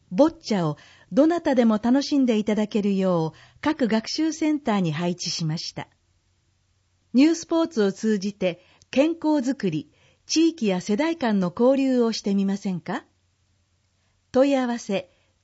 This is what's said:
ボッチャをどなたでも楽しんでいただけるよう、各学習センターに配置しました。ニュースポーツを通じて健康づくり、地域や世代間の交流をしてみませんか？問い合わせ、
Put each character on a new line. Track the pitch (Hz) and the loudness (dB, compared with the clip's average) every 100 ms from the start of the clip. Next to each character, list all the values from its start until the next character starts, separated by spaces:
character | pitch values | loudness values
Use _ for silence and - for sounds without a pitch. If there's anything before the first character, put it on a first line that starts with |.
| - | -4
ボ | 185 302 | 2 2
ッ | |
チ | 330 - 208 | 2 -4 -2
ャ | 165 | 0
を | 147 - - - | -4 -10 -20 -4
ど | 185 320 | 2 2
な | 339 | 2
た | 330 | 0
で | 254 | 2
も | 233 214 | 2 2
楽 | 233 262 | 2 0
し | 277 285 | 0 0
ん | 254 | 2
で | 214 | 0
い | |
た | 208 208 | 0 -2
だ | 214 | -2
け | 220 | -2
る | 202 196 | 0 0
よ | 190 175 160 - | 0 0 -2 -6
う、 | - _ | -20 _
各 | 294 311 247 | -4 0 0
学 | 220 220 | 0 -2
習 | - 320 | -4 -4
セ | 311 311 | -2 -2
ン | 302 | -2
タ | - | 0
ー | 202 | 0
に | 175 | 0
配 | 151 175 | -2 -4
置 | 175 180 | -4 -6
し | - | -6
ま | 160 156 | -4 -6
し | - - | -8 -12
た。 | - _ _ _ _ _ _ _ _ _ _ _ _ | -16 _ _ _ _ _ _ _ _ _ _ _ _
ニ | 240 302 | 4 4
ュ | |
ー | 330 | 2
ス | - | -2
ポ | 330 | -2
ー | 330 | 0
ツ | 277 | 0
を | 202 | -2
通 | 190 220 214 | 0 -2 -2
じ | 196 | -2
て | - 185 151 _ _ _ | -4 -4 -4 _ _ _
健 | 254 302 | 0 0
康 | 330 311 302 247 | 0 0 0 -2
づ | |
く | 269 196 | -2 -2
り、 | 156 - _ _ _ - | -4 -8 _ _ _ -4
地 | 311 330 | 2 2
域 | 320 214 | 2 -2
や | 180 | -2
世 | 180 208 | -2 0
代 | 311 330 | 0 -2
間 | 240 202 | 0 0
の | 175 - | 0 2
交 | 240 269 | 2 4
流 | 269 254 | 2 2
を | 233 | 2
し | 220 | 0
て | - | -2
み | 196 | 0
ま | 196 202 | 0 -2
せ | 202 | -6
ん | 180 | -8
か？ | - 226 - _ _ _ _ _ _ _ _ _ _ _ _ | -6 -8 -10 _ _ _ _ _ _ _ _ _ _ _ _
問 | 247 277 | 2 4
い | 277 | 2
合 | 247 | 0
わ | 233 | -4
せ、 | - 196 - _ _ _ | -4 -6 -6 _ _ _